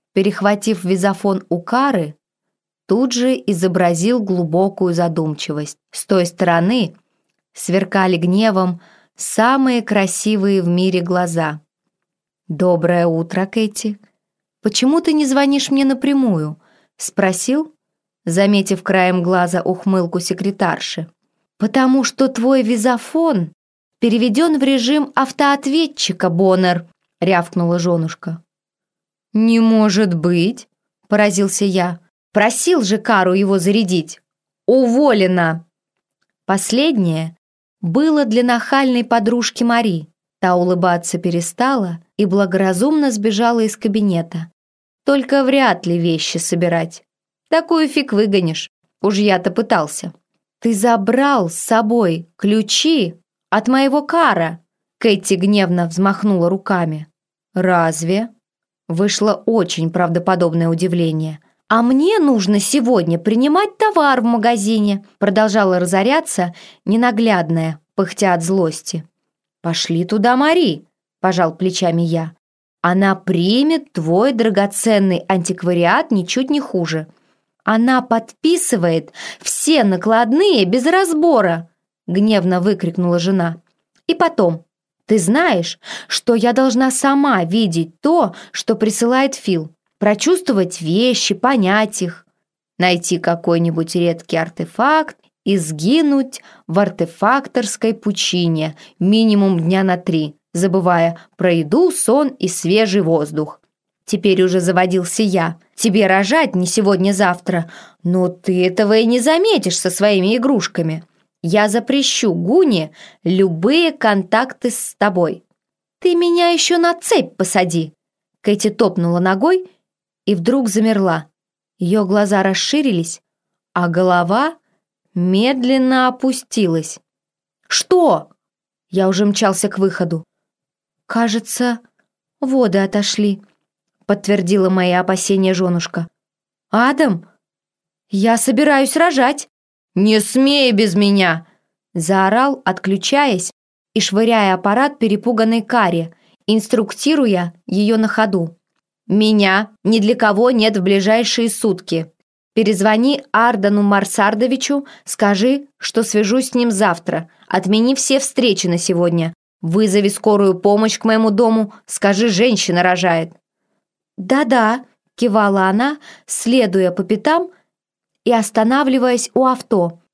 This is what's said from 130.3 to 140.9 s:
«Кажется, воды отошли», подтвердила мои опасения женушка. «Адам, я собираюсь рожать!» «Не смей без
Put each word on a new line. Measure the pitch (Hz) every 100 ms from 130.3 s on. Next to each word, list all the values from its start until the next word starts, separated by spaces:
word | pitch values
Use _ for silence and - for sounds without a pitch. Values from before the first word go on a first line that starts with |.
| _ _ _ _ _ _ _ _
«Кажется, | 233 233 220 - - 247 233 _ _ _ _ _ -
воды | 262 262 220 190
отошли», | 196 208 202 - 208 196 - _ _ _ _ _ -
подтвердила | 202 196 202 175 202 185
мои | 185 180
опасения | 180 180 190 - 196 190
женушка. | 180 180 175 - 170 165 _ _ _ _ _ -
«Адам, | 214 254 277 285 170 - _ _ _ _ _ _ _ -
я | 196 226 233
собираюсь | 262 226 302 277 269 320
рожать!» | 349 269 254 285 - _ _ _ _ 185
«Не | 208 214
смей | 208 254 269 285 254
без | 208 214